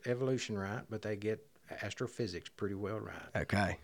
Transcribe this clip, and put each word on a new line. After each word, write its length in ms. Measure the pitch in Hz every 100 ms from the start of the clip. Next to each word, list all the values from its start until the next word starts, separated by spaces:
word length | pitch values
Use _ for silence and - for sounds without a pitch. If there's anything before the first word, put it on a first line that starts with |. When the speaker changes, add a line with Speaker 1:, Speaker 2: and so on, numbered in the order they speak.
| 123
Speaker 1:
evolution 520 | 123 131 127 - 104
right, 240 | 98 117 -
but 120 | 110
they 140 | 107 101
get 300 | 104 107 - - - -
astrophysics 640 | 104 - 123 - 110 87 -
pretty 260 | - 101 98
well 240 | 101 107
right. 440 | 104 - - -
Speaker 2:
Okay. 340 | - 101 95 87